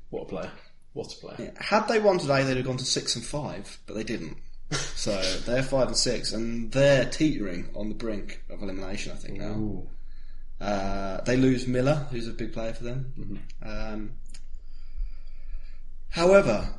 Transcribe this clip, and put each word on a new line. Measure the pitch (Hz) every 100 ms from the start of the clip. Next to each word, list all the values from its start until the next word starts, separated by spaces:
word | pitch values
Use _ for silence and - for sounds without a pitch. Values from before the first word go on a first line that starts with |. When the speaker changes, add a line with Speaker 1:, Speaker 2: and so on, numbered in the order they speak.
| -
Speaker 1:
What | 73
a | 71
player! | 90 85 - - - -
What | - -
a | -
player! | - -
Speaker 2:
Yeah, | 107 -
had | - 214 220
they | 226
won | 208 180
today, | 143 135
they'd | 135 131
have | 131
gone | 127
to |
six | - - -
and | 120
five, | - 147 120 90 104 - -
but |
they | 107
didn't. | 110 104 80 - - - -
Speaker 1:
<laughs> | 139 - -
Speaker 2:
So | - 101 113 113 -
they're | 127
five | 131 135 117
and | 113
six, | 135 110 -
and | 104 117 117 117
they're | 131 139 139 117
teetering | - 156 123 98 90 -
on | - 107
the |
brink | - 117 104 - - -
of | 95
elimination, | 98 95 95 98 -
I |
think, | 110 - 98
now. | 101
Speaker 1:
Ooh. | 110 107 95 - - - - - - - -
Speaker 2:
Uh, | 98 101 98 98 98 92
they | - 131
lose | 131 123 123
Miller, | 123 127 151 -
who's | 123 113
a |
big | 110 117
player | 117 113
for | 117
them. | 120 131 131 120
Speaker 1:
Mm-hmm. | 107 110 - - 110 107 110
Speaker 2:
Um, | 110 107 117 - - - - - - - - - - - - - - - - - - -
however, | - 175 196 202 104 -